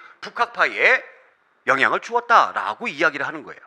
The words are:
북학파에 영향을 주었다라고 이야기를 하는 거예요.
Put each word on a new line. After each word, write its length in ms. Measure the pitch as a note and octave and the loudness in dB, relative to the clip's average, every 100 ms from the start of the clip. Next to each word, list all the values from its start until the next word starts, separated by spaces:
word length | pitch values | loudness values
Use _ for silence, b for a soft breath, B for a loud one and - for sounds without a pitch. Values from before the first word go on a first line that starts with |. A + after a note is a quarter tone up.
| B B | B B
북학파에 800 | G#3 - A#3 - D#3 G#2 E3+ B3+ - - _ _ _ _ - | -12 -4 -4 0 -2 2 2 2 -2 -20 _ _ _ _ -2
영향을 320 | C3+ A2+ F3 | 2 2 0
주었다라고 880 | - A#3 A#3 A3+ A2+ G2 G2 G#3+ A3+ | -2 -4 2 4 4 -2 -6 -6 -8
이야기를 400 | C#3+ D#3+ C#3+ C3+ | -2 -2 -2 -8
하는 160 | D3+ | -10
거예요. 160 | B2 - | -14 -20